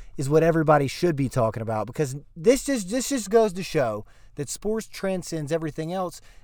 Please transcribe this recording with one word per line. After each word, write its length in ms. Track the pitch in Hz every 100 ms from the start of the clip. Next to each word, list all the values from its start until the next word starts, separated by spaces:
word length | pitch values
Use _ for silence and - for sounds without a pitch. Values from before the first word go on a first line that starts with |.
| - -
is 120 | 135
what 140 | 156
everybody 440 | 160 160 151 151 139
should 300 | - 175 143
be 120 | 135
talking 340 | - 113 110
about, 240 | 113 110 104
because 300 | 107 147 139 - -
this 280 | 165 269
just, 260 | - 269 180
this 180 | 240 -
just 220 | 277 196
goes 220 | 226 220
to 80 | 180
show 420 | 180 156 120 107 - - -
that 140 | - 143
sports 380 | - 208 220 -
transcends 640 | - 190 185 156 165 147
everything 420 | 165 160 147 160
else, 280 | 190 180 - - -